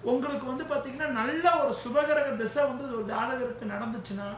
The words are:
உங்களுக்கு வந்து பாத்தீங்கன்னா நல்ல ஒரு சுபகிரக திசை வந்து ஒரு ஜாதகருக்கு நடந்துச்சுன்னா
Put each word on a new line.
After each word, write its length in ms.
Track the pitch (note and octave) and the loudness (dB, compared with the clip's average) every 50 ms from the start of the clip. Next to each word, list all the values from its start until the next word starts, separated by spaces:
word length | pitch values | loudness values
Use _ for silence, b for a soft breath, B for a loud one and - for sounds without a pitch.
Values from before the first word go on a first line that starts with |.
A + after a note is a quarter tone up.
| - A3+ | 2 2
உங்களுக்கு 340 | B3+ C4+ C4+ C#4+ C#4+ - B3+ | 2 2 2 0 -2 -4 -4
வந்து 180 | B3+ B3+ C#4+ D#4+ D4 | -4 -4 -4 -2 0
பாத்தீங்கன்னா 360 | D4 - B3 C4+ B3+ C#4+ D#4 D4+ C4 A3+ | 0 -2 -2 -4 -6 -4 -2 -2 0 0
நல்ல 260 | A3+ C4 D4+ D#4+ E4+ F4 E4+ E4 | 0 0 0 4 4 4 4 6
ஒரு 120 | C#4+ C4 G#3 - - | 4 2 0 -2 -4
சுபகிரக 480 | A#3+ A3+ D4 D4 D4+ D4+ D4+ C#4+ C#4 A#3+ G#3+ | 2 2 2 4 6 4 4 4 2 0 -2
திசை 240 | A3+ G#3 - D4 C#4+ C#4 | -2 0 2 4 2 2
வந்து 140 | B3 B3 C#4 C4+ A#3+ | 2 -2 -6 -4 -4
ஒரு 100 | A3+ G#3+ G3+ | -4 -4 -2
ஜாதகருக்கு 600 | A3+ A3 A#3+ B3 C4 B3 B3 A#3 A3+ - A#3 G#3 G3+ | -2 -2 0 0 0 -2 -2 -4 -4 -6 -6 -4 -4
நடந்துச்சுன்னா 540 | G3+ A#3 A3+ A3 G3+ F#3 - G3+ G3 G3+ G3+ G3+ | -4 -4 -4 -4 -6 -6 -6 -6 -6 -6 -6 -8